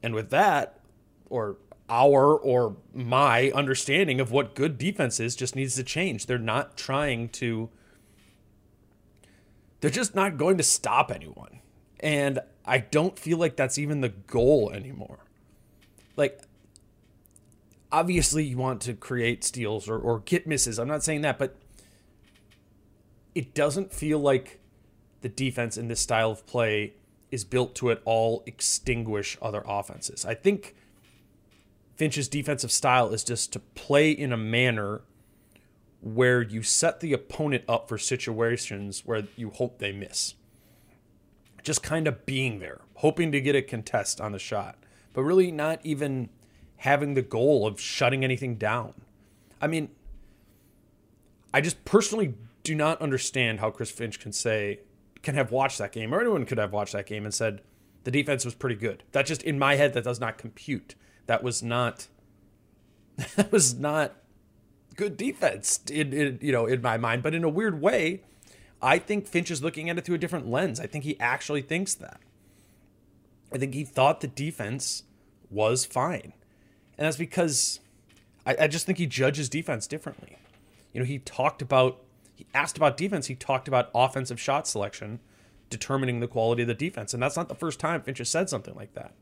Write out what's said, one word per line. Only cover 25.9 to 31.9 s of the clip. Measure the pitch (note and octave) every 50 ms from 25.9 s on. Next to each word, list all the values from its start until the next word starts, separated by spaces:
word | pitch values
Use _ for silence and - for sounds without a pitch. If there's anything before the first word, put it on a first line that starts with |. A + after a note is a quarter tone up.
| A#2 -
style | - - A#2+ A2+ A2+ A2+
of | G#2+ - -
play | - - B2 A#2 A2 G#2+ G#2+ G#2+ G2+ - - _ _ _ _ _ _
is | - B2 G2+
built | - B2 B2 B2 G#2+ -
to | - B2+ A#2+
at | A2+ A2+ -
all | A2+ A2+ A2+ A2+ A2+ A#2 A#2 -
extinguish | A#2+ - - - - - - - B2+ A#2+ A#2 A2+ A2 G#2+ G2+ G2 - - -
other | - A2+ G#2 G#2+ -
offenses. | G#2+ G2+ G2+ G2 - - - - - - - -
I | G#2 A2+
think | - - G3 G3+ G3 - - - _ _ _ _ _ _ _ _ _ _ _ _ _ _ _ _ _ _ _ _ _ _ _